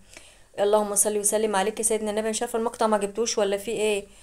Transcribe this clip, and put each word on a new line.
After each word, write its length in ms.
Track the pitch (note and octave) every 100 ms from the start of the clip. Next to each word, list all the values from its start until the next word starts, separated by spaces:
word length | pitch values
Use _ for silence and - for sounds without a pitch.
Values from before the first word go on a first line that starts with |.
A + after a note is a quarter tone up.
| - - - - - -
اللهم 360 | G3+ G#3+ G3+ G3+
صل 220 | A3 G#3
وسلم 380 | G3 G#3+ A3 G3
عليك 240 | G3+ A3
يا 40 |
سيدنا 280 | G#3+ G#3+ G#3+
النبي. 180 | G#3+ A3
مش 120 | A3
عارفة 180 | A#3 A3+
المقطع 280 | A#3 - A3
ما 100 | G#3+
جبتوش 400 | G3+ A3 A#3 A3+
ولا 200 | G3 G3
في 140 | A#3
إيه. 340 | G3+ G#3+ G3+ G3+ -